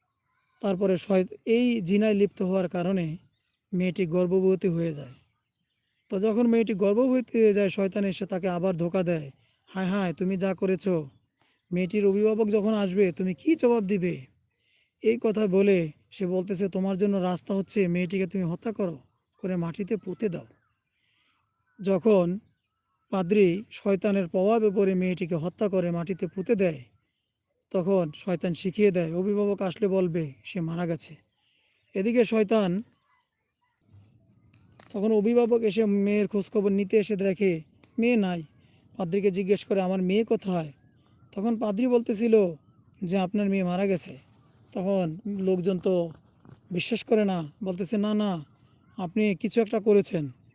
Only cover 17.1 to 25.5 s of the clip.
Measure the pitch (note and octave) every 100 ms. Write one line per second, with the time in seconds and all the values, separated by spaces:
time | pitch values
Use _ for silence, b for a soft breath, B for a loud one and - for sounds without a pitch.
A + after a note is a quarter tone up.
17.1 | G3 F3+ F3 - G3 F#3+ G#3+ F3+ F3 F3+
18.1 | F#3+ F#3 G3 E3+ F3 A#3 G#3 F#3 C#3 _
19.1 | _ _ _ F#3 F3+ E3 E3 F#3 - F#3
20.1 | F3 G#3+ E3 - _ _ _ _ _ _
21.1 | _ _ _ _ _ _ - F#3+ F#3+ A3+
22.1 | G3 F3 G3 - _ _ _ _ _ _
23.1 | F#3+ E3+ G#3+ F#3 F#3 A#3 - G#3 F#3+ G#3+
24.1 | G3 E3+ F#3 G3 A#3 G#3+ G3+ G3 F#3 F#3
25.1 | F3 E3+ E3+ F3